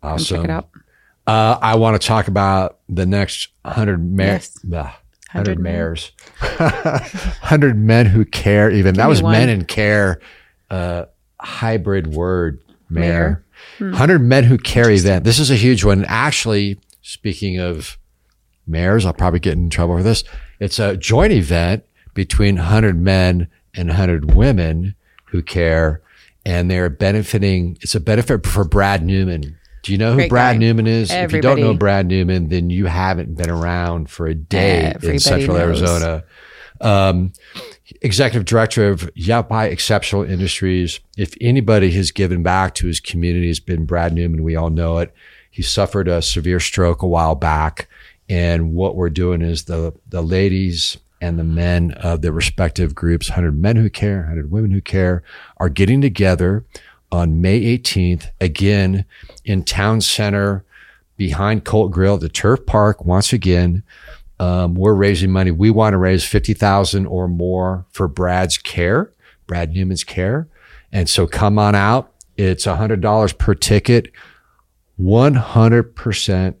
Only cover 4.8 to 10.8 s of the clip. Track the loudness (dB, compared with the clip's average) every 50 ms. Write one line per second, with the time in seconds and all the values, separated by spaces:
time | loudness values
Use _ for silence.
4.8 | -8 -10 -12 -18 _ _ _ _ _ -10 -6 -4 -2 -2 -2 -2 -4 -4 -4 -4
5.8 | -4 -4 -6 -8 -12 -14 _ _ -20 -20 _ -8 -8 -6 -4 -2 -2 -2 -2 -2
6.8 | -4 -4 -4 -4 -6 -8 -14 -8 -8 -8 -10 -8 -2 0 2 4 4 4 2 2
7.8 | 2 4 4 6 6 6 4 4 2 0 -2 -4 0 2 4 4 4 4 4 4
8.8 | 4 4 4 4 4 4 4 4 4 4 4 4 4 4 2 0 -2 -4 -4 -2
9.8 | 0 2 2 2 2 2 0 -4 -8 -20 -20 -20 _ _ _ _ _ _ -6 -6